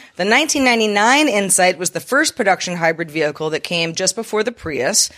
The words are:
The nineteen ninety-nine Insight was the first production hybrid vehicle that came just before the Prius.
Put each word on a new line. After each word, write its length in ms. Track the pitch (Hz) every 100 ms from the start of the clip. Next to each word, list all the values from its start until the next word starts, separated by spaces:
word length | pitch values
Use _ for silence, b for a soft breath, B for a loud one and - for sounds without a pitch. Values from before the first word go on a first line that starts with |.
| B -
The 100 | 190
nineteen 380 | 240 311 294
ninety-nine 640 | 254 233 214 202 220 277 302
Insight 500 | 208 190 175 180 180
was 100 | 175
the 100 | 165
first 360 | - 269 311 -
production 400 | 202 175 - 175
hybrid 340 | 165 165 165
vehicle 400 | 151 151 147 156
that 140 | 156
came 320 | - 175 165 165
just 200 | 185 -
before 280 | 220 214
the 80 | 214
Prius. 580 | 233 - 147 160 214 -